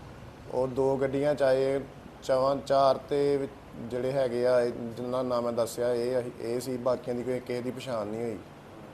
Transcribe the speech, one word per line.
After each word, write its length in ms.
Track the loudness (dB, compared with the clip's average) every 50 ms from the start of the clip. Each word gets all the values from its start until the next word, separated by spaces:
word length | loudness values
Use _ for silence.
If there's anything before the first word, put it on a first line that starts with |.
| -16 -16 -16 -16 -18 -18 -18 -18 -12 -4 -2
ਉਹ 140 | 0 0 0
ਦੋ 300 | 2 2 4 4 4 2
ਗੱਡੀਆਂ 380 | 2 0 2 2 2 2 2
'ਚ 80 | 4 4
ਆਏ, 360 | 4 6 6 4 2 2 0 -2 -6 -14 -16 -18 -18 -16 -8 -2
ਚਵਾਂ, 320 | 0 2 2 4 2 2
ਚਾਰ 420 | 0 0 2 4 6 6 6 4 2
ਤੇ 400 | 0 -2 0 2 4 4 2 2
ਵਿੱਚ 140 | 0 -4 -8 -12 -18 -16 -14 -12 -10 -6
ਜਿਹੜੇ 200 | -4 -2 -2 0
ਹੈਗੇ 360 | 2 2 0 2 2 2 4 6
ਆ, 140 | 6 6
ਇਹ 100 | 4 2
ਜਿੰਨਾ 500 | 0 -4 -6 -8 -6 -6 -4 -2 -2 -2
ਨਾਂ 200 | 0 0 0 0
ਮੈਂ 120 | 0 0 0
ਦੱਸਿਆ, 400 | 0 0 0 0 0 0 2 2
ਇਹ, 280 | 2 2 0 0 0 -2 -2 -6 -6
ਇਹ 180 | -4 -2 -2 -2
ਸੀ। 180 | -2 -2 -4 -2
ਬਾਕੀਆਂ 380 | 0 0 0 0 -2 -4 -4
ਦੀ 80 | -4 -2
ਕੋਈ, 160 | -2 -2 -2
ਕਿਸੇ 220 | -2 -4 -4 -4
ਦੀ 100 | -4 -4
ਪਛਾਣ 360 | -6 -6 -6 -6 -4 -4 -4 -4
ਨਹੀਂ 140 | -4 -4
ਹੋਈ। 160 | -4 -4 -6 -8 -10 -14 -18 -20 -20 -20 -18 -18 -18 -18